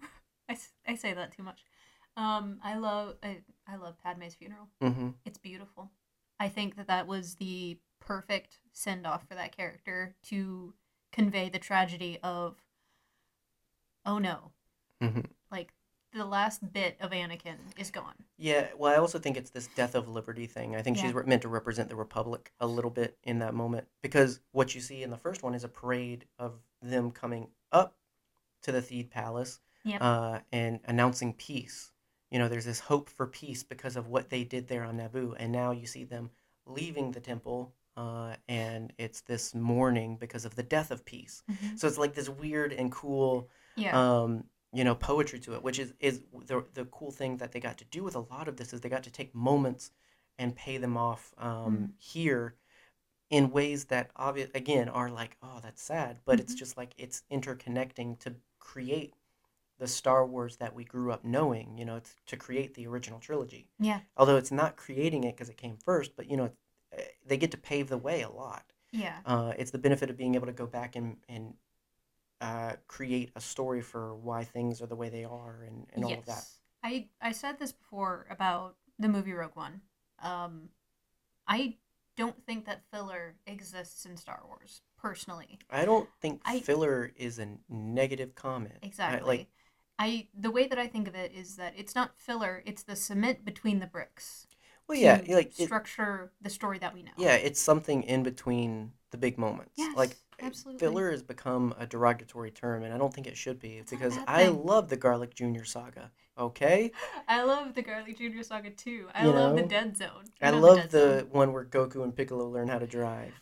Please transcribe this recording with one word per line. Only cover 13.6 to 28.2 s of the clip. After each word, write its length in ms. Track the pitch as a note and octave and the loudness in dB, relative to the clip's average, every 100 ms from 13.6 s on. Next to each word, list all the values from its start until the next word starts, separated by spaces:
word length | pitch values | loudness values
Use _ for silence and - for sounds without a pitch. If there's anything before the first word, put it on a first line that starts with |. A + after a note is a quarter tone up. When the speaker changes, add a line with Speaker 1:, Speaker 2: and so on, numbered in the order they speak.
| _ _ _ _ G3+ | _ _ _ _ -2
Speaker 1:
"Oh 120 | G#3 | 0
no." 340 | F#3 E3 - _ _ _ _ - | 0 -4 -10 _ _ _ _ -4
Speaker 2:
Mm-hmm. 200 | A#2 A2 - - _ | -2 -2 -4 -10 _
Speaker 1:
Like, 220 | F#3+ F3 _ _ _ _ | -12 -12 _ _ _ _
the 120 | A3 G3 | -8 -2
last 460 | G3+ A3 G#3+ F3+ | 0 0 -2 -6
bit 260 | G3+ F3+ - | -2 -2 -4
of 100 | F#3+ | -6
Anakin 460 | F#3 F3 E3+ E3+ D3+ F#3+ - | -4 -6 -8 -12 -14 -14 -14
is 140 | G3 | -12
gone. 220 | - - - - - | -10 -12 -16 -20 -6
Speaker 2:
Yeah, 300 | D#3 D3 - - | 2 2 2 2
well, 160 | C#3+ | 6
I 40 | D3+ | 8
also 220 | E3+ E3+ | 6 2
think 160 | F3+ C3 | -2 -2
it's 120 | B2 | -6
this 180 | B2+ A#2+ | -10 -6
death 280 | - B2 B2+ | 0 0 0
of 120 | A2+ | -2
liberty 380 | A2+ A2+ A#2 A2+ | -6 -8 -8 -8
thing. 280 | A#2 A#2 A2 | -8 -6 -2
I 60 | |
think 160 | A#2 G#2+ | 0 2
she's 140 | B2+ | 0
Speaker 1:
Yeah. 80 | B2 | 0
Speaker 2:
re-, 60 | C3 | 4
meant 160 | B2 | 4
to 40 | A#2+ | 4
represent 400 | A2+ A#2 A2+ A2 | -2 -2 -2 -4
the 60 | A2+ | -6
Republic 560 | G#2+ A2 A2+ A#2 - - | -6 -4 -4 -6 -12 -4
a 80 | A#2 | -2
little 240 | A#2+ A#2 | 0 -2
bit 260 | A#2+ A#2 - | -2 -2 -4
in 160 | A#2+ A#2 | -2 -2
that 140 | A2+ | 0
moment, 340 | A2+ A#2 A#2 - _ | -2 -2 -4 -6 _
because 380 | C#3 C#3+ C3 B2 _ | 2 6 6 4 _
what 240 | C3 B2+ B2+ | 2 2 0
you 60 | |
see 220 | B2 C3+ | -10 -10
in 60 | C3 | -10
the 80 | A#2 | -6
first 260 | E3+ F#3 | -6 -4
one 120 | B2+ B2 | -4 -4
is 80 | |
a 60 | A#2+ | -6
parade 560 | - B2 B2 B2 A#2+ - - | -8 -2 -2 -2 -8 -14 -10
of 220 | A#2+ A2+ _ _ | -10 -10 _ _
them 300 | B2 B2+ A#2+ | -2 0 0
coming 380 | - B2 A#2 A2+ _ _ | -2 -6 -6 -8 _ _
up 260 | E3+ F#3 - _ _ | 4 4 0 _ _